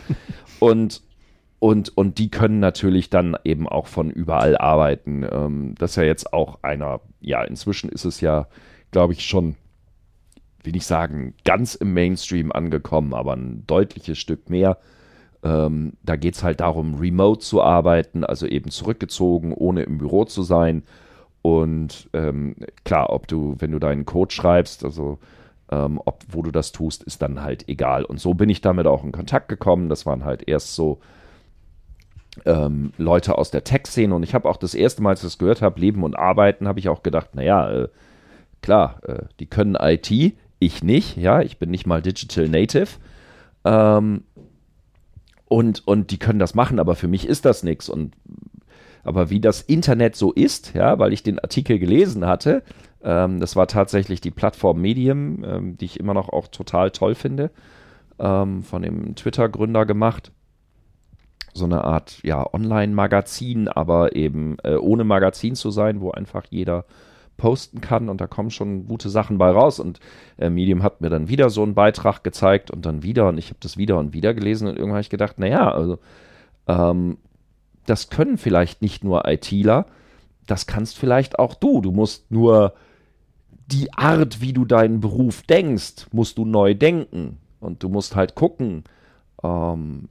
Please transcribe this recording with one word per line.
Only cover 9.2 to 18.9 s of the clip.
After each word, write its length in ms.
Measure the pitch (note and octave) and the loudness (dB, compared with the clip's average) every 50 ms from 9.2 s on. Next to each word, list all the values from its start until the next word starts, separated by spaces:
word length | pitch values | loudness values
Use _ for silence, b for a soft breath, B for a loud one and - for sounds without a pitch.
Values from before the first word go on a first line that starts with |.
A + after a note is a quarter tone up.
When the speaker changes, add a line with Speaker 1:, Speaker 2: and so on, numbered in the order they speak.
| - | -4
Speaker 2:
schon, 300 | - - F#2+ E2+ D#2+ D2+ - _ _ _ _ _ _ _ _ _ _ _ _ _ _ _ - _ _ _ _ _ | -2 0 0 0 0 -4 -8 _ _ _ _ _ _ _ _ _ _ _ _ _ _ _ -20 _ _ _ _ _
will 100 | D#2+ E2 | -8 -8
nicht 120 | F2+ - - | -8 -4 -2
sagen, 480 | E2+ E2 E2+ D#2+ D2+ D2 C2 B1+ - _ _ | -2 -2 -2 -2 -6 -8 -8 -8 -12 _ _
ganz 320 | - - G#2 B2 - - | -2 0 0 -2 -6 -6
im 180 | - - G2+ F2+ | -6 -4 -2 0
Mainstream 580 | F2 F2 F2+ F#2 F2+ - - F#2 F2 D#2+ D#2 | 2 2 0 0 -4 -6 -6 -4 -4 -4 -2
angekommen, 600 | - - E2 E2 D#2 D2+ - - D#2+ D#2 D2+ C#2 B1 | -4 -4 -4 -4 -4 -4 -4 -2 -2 -2 0 -2 -4
aber 200 | A#1 B1+ C#2 C2 | -6 -6 -6 -6
ein 300 | B1+ B1+ B1+ A#1 A1 - - | -6 -8 -10 -12 -12 -4 0
deutliches 500 | D#2 F#2 G2+ - - - - - D#2 - | 0 2 2 0 -4 -12 -10 -10 -10 -8
Stück 320 | - - D#2+ - - - | -6 -8 -8 -8 -6 -4
mehr. 300 | F2 F2+ F#2+ F#2+ F#2 b b b b b b b b b b b b b - | -2 0 2 2 0 b b b b b b b b b b b b b -4
Ähm, 500 | D#2+ D#2+ D#2 D#2 D2+ D#2 D2+ D#2 D2 - _ - | -2 0 0 0 0 -2 -2 -4 -6 -8 _ -6
da 120 | - D#2+ | -6 -4
geht's 280 | C#2+ D#2 F2+ - - - | -2 -2 -4 -4 -2 -4
halt 160 | F2 D#2 - | -4 -2 0
darum, 360 | E2+ F2 D#2+ D#2+ D#2 D#2+ D2+ | -2 -2 -2 -2 -4 -4 -4
remote 440 | C#2 E2+ F2+ F2 F#2 F#2+ G#2 A2 A2 | -4 -2 -2 2 4 4 4 4 2
zu 220 | - - A2 G2 | -2 -2 0 4
arbeiten, 600 | - - F2 F2 D#2+ F2 E2+ E2 E2 - - F2 D#2 | 4 6 4 4 4 4 2 2 0 -2 -4 -6 -4
also 240 | - - - F2 - | -4 -4 -6 -4 -4
eben 240 | - C#2+ C2 - | -4 -4 -6 -6
zurückgezogen, 840 | - - F2 G2+ | -10 -8 -6 -6